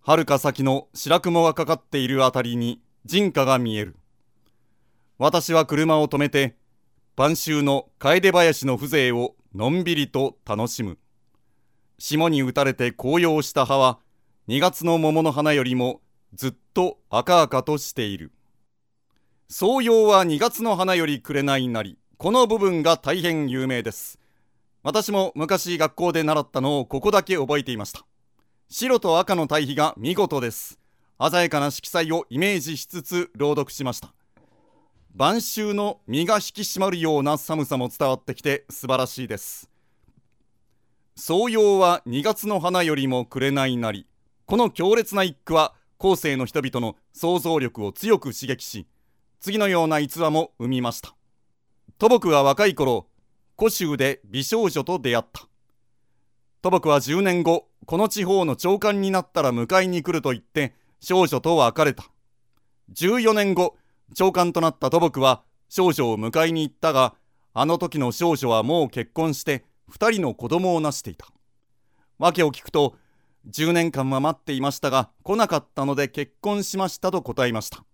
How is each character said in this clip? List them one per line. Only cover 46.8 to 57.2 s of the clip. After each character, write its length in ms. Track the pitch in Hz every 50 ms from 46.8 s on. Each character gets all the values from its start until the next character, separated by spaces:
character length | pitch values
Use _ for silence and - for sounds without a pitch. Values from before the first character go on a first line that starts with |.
の 160 | 120 113 - _ _ _ _
想 260 | - - 165 180 180
像 200 | - 170 165 151
力 260 | 131 120 - - 107
を 80 | 101 95
強 260 | - - 214 220 160
く 140 | - 139 117
刺 140 | - -
激 180 | 131 131 123 -
し、 220 | - - 110 90 _ _ _ _ _ _ _ _ _ _ _
次 180 | - 190 202 214
の 100 | 208 196
よ 160 | 185 170 165
う 40 | 160
な 100 | 156 151
逸 220 | 147 139 - 160
話 100 | 170 156
も 220 | 151 156 - - _ _
生 100 | 117 120
み 140 | 131 127 123
ま 100 | 117 117
し 80 | -
た。 160 | - - _ _ _ _ _ _ _ _ _ _ _ _ _ _ _ _ - _
土 100 | - 226
木 200 | 247 240 - 180
は 160 | 156 143 135
若 220 | 139 139 - 208
い 80 | 202 165
頃、 340 | 127 151 127 120 104 - _ _ _ _ _ _ _ _ _ _ -
古 120 | 214 226
州 260 | - - 190 156 147
で 240 | 123 131 135 139 - _
美 200 | 101 98 131 135
少 240 | - - 226 226 185
女 140 | 151 151 135
と 160 | - 180 180
出 160 | 123 127 120
会 60 | 113 110
っ 20 | _ _
た。 160 | - - _ _ _ _ _ _ _ _ _ _ _ _ _ _ _ _ _ _ _ _ _ _ _ -
土 80 | 180
木 180 | 180 175 - 160
は 120 | 147 143
十 220 | 139 131 147 180